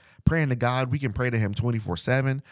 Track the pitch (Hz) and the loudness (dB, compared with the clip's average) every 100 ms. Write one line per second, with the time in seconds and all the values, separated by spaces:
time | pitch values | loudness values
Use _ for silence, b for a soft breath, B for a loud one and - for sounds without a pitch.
0 | B B - 160 143 120 120 127 127 143 | B B 2 2 0 0 0 0 0 -2
1 | 131 101 123 117 101 104 120 117 104 87 | -2 -2 0 0 0 0 -2 -2 -4 -4
2 | - 131 135 135 - | 0 0 0 -4 -8